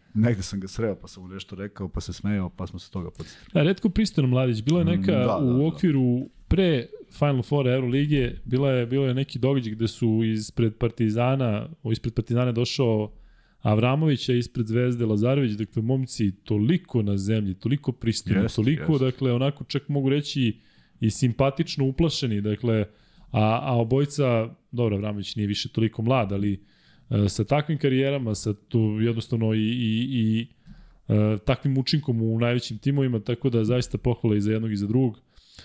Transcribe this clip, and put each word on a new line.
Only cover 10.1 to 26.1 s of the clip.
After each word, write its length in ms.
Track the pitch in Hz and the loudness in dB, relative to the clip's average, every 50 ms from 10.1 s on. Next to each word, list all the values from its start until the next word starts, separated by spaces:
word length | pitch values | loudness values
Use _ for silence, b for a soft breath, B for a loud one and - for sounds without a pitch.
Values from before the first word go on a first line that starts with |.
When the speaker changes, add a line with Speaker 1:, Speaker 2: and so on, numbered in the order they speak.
| 110 110 113 | 2 2 2
Speaker 2:
ispred 500 | 110 110 110 107 - - - 117 113 104 | 2 0 -2 -4 -4 -2 0 0 0 0
Partizana, 920 | - 123 113 - - 117 110 107 117 120 127 135 139 131 117 104 107 117 156 165 - - | 0 -2 -4 0 0 0 0 2 2 0 0 0 0 0 0 -2 -2 -4 -8 -14 -10 -4
ispred 280 | 113 113 - - 120 - | -4 -4 -2 -2 -4 -4
Partizana 320 | - 110 - 117 120 127 | -4 -4 0 0 0 0
je 80 | 123 117 | 0 0
došao 580 | 113 123 - - - 131 117 110 107 107 107 b b b b b b b b b b | 0 -2 -2 0 0 2 2 2 0 -2 -4 b b b b b b b b b b
Avramović, 720 | - 107 107 107 113 123 131 147 160 156 143 - - - | 0 2 2 4 4 4 2 2 2 2 2 0 0 0
a 40 | 123 | 0
ispred 320 | 120 120 120 - 127 117 107 | 0 0 -2 -4 -6 -4 0
Zvezde 380 | 110 120 123 127 120 117 117 | 0 0 2 2 0 0 0
Lazarević, 460 | 110 107 104 110 123 135 143 135 113 | 2 2 2 2 2 2 2 0 0
dakle, 300 | 104 104 110 - - 120 | -2 -4 -6 -6 -4 -4
momci 500 | 110 117 131 135 131 - - - 110 98 92 | 0 0 0 0 -2 -4 -2 -2 0 -2 -2
toliko 680 | - _ - 107 104 107 127 185 180 - - - 120 | -4 _ -2 0 2 4 2 2 0 0 -2 -2 0
na 160 | 107 101 101 98 | 0 0 0 0
zemlji, 360 | 95 101 110 110 107 95 92 | 0 0 0 0 0 -2 -6
toliko 380 | 92 - 113 139 143 - - | -4 -2 -2 -2 -2 -2 -6
pristojni, 500 | 120 - - 113 107 - - 90 - 95 | -6 -2 -4 -2 -2 -2 -2 0 0 0
Speaker 1:
Jeste, 140 | 107 113 - | 0 0 0
Speaker 2:
toliko, 360 | - 107 127 160 - - 170 156 | 0 0 2 0 0 0 0 0
Speaker 1:
jeste. 120 | 139 131 | 2 2
Speaker 2:
dakle, 280 | 127 127 - 135 127 120 | 0 0 0 0 0 2
onako 300 | 120 131 143 143 - 131 | 2 0 0 -2 -4 -10
čak 260 | - - 139 - - | -8 -6 -6 -4 -2
mogu 200 | 143 143 135 135 | -2 0 2 2
reći 500 | 139 147 143 - - 147 127 113 107 b b b b b b b b b | 0 0 -2 -2 -2 0 0 0 0 b b b b b b b b b
i 100 | - 110 | -2 -2
simpatično 760 | - - 135 123 110 - 131 139 - - 160 - - - 135 | 0 2 0 0 2 2 0 0 0 -2 -4 -4 -2 -2 -2
uplašeni, 560 | 135 131 - 170 160 - - 143 120 107 104 | -2 0 0 0 0 0 -2 -2 -2 -2 -2
dakle, 440 | 101 107 107 - - 117 113 110 101 b b b b b b b b b | -2 -2 -4 -2 0 0 0 0 0 b b b b b b b b b
a, 300 | - 110 107 107 113 123 - | 0 2 2 2 2 0 0
a 100 | - 123 | 0 0
obojica, 520 | 120 117 113 127 135 143 143 - 147 139 127 120 113 113 117 - - _ _ | 0 2 2 2 2 2 0 0 0 0 2 2 0 0 -2 -8 -16 _ _
dobro, 240 | - 120 120 113 101 | -4 -2 0 0 0
Avramović 400 | 98 104 107 104 101 95 - - | 0 -2 -4 -6 -6 -8 -8 -4
nije 120 | 113 104 101 | -4 -2 -2
više 220 | 104 - - 120 | -2 -4 -4 -4
toliko 320 | - 113 110 107 - - | -2 0 0 0 0 -2
mlad, 300 | 110 117 | 0 0